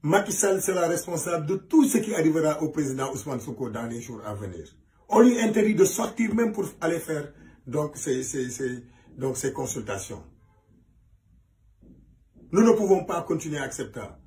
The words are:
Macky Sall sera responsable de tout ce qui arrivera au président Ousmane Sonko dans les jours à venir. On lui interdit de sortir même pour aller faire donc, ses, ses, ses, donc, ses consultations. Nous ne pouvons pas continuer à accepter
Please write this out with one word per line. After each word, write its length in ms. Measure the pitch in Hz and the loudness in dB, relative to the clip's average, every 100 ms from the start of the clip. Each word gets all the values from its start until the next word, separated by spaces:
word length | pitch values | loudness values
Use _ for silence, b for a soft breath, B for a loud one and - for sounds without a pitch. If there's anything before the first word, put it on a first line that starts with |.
Macky 280 | 151 196 202 | 4 2 2
Sall 300 | 202 202 190 | 0 2 2
sera 240 | - 185 170 | 0 0 0
responsable 600 | 170 - 170 - 170 147 | 0 -4 -6 -4 -4 -2
de 100 | 190 | -6
tout 280 | - 320 | 2 4
ce 140 | 277 233 | 6 4
qui 160 | 214 | 0
arrivera 480 | 165 160 156 156 151 | 2 2 4 2 0
au 60 | 156 | -4
président 440 | 156 139 131 135 | -2 -4 -2 -4
Ousmane 280 | 135 - 127 | -6 -6 -8
Sonko 300 | 110 117 123 | -8 -8 -6
dans 160 | 110 117 | -6 -8
les 140 | 117 | -8
jours 200 | 117 113 | -10 -12
à 100 | 104 | -10
venir. 300 | 104 98 87 78 _ _ _ _ | -10 -10 -12 -16 _ _ _ _
On 120 | 214 | 8
lui 180 | 247 233 | 8 6
interdit 340 | 220 220 214 | 2 2 2
de 100 | 190 | 6
sortir 500 | 190 - - - 226 | 4 4 -4 -4 -2
même 180 | 214 233 | 0 0
pour 140 | 202 185 - | -2 -6 -4
aller 200 | 165 165 | -4 -2
faire 320 | - 151 143 B B B - | -4 -6 -6 B B B -6
donc, 300 | 151 151 - | -4 -4 -6
ses, 260 | - 131 | -4 -4
ses, 280 | 127 139 123 | -4 -6 -6
ses, 340 | 123 131 123 - b b - | -4 -6 -6 -12 b b -8
donc, 180 | 131 127 | -6 -4
ses 160 | 156 | -4
consultations. 680 | - 131 127 104 98 - 87 76 _ _ _ _ _ _ _ _ _ _ _ _ _ _ _ - - _ _ _ - - | -4 -6 -6 -8 -8 -8 -14 -16 _ _ _ _ _ _ _ _ _ _ _ _ _ _ _ -20 -20 _ _ _ -20 -2
Nous 100 | 175 | 4
ne 80 | 226 | 6
pouvons 320 | 220 202 190 | 6 4 2
pas 180 | - 170 | 2 -6
continuer 360 | 170 160 160 151 | -2 -4 -4 -6
à 60 | |
accepter 360 | 135 - 123 120 104 - | -6 -8 -10 -10 -14 -18